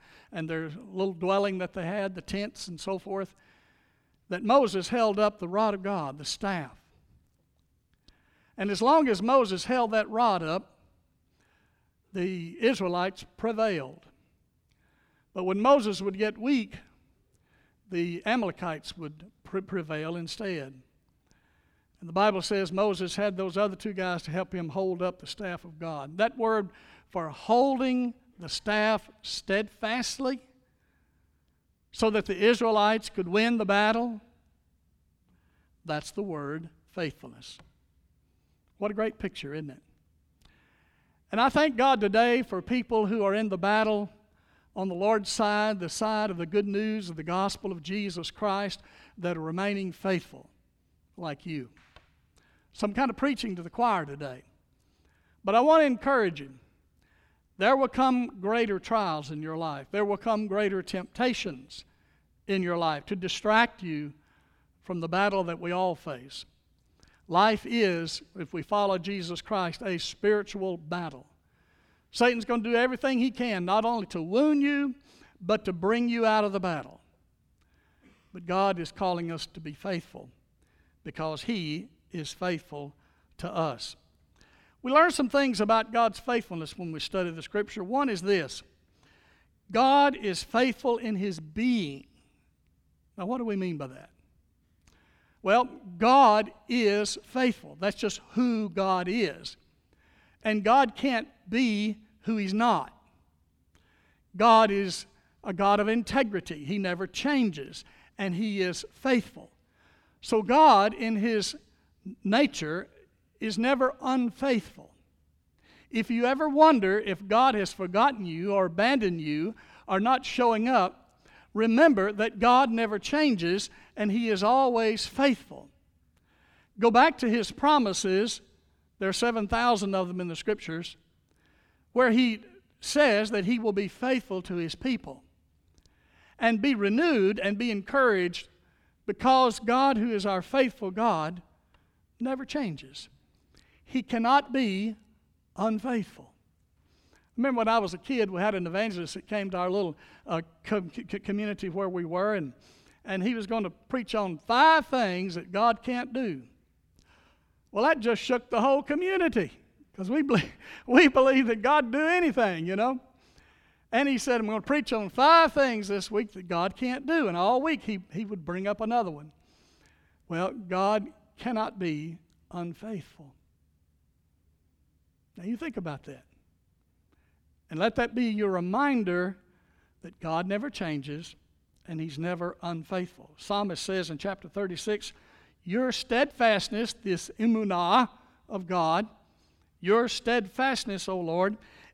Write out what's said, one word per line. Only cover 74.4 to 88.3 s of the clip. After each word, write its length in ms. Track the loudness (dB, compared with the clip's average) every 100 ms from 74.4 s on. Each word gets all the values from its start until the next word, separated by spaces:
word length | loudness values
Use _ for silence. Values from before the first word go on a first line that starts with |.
| 4 4
you, 320 | 2 2 0 -4 _ -20 -20 -12
but 240 | -4 -2
to 80 | -2
bring 360 | -2 0 0 0
you 160 | 2
out 200 | 2 4
of 80 | 2
the 80 | -2
battle. 400 | -4 -4 -8 -18 _ _ _ _ _ _ _ _ _ _ _ _ _
But 140 | -16 -2
God 320 | 2 2 0
is 140 | -6
calling 400 | -4 -2 -2 -4
us 140 | -8 -12
to 140 | -14
be 120 | -16
faithful 560 | -10 -6 -6 -8 -20 -20 _ _ _ _ _ _ _
because 400 | -16 -8 -8 -6
he 460 | -4 -4 -4 -6 -10 _ _
is 200 | -12 -12
faithful 640 | -6 -4 -4 -8 -14 -16 -18 _ _ _ -12
to 140 | -8
us. 440 | -4 -4 -4 -12 -16 _ _ _ _ _ _ _ _
We 100 | 2
learn 180 | 6 6
some 180 | 4 0
things 320 | 2 2 0
about 320 | 2 2 2
God's 280 | 0 0 0
faithfulness 580 | -2 -2 -2 -10 -10 -10
when 140 | -10
we 80 | -8
study 300 | -6 -4 -4
the 120 | -6
Scripture. 400 | -6 -4 -4 -6
One 260 | -4 -2 -2
is 140 | -2
this: 400 | 0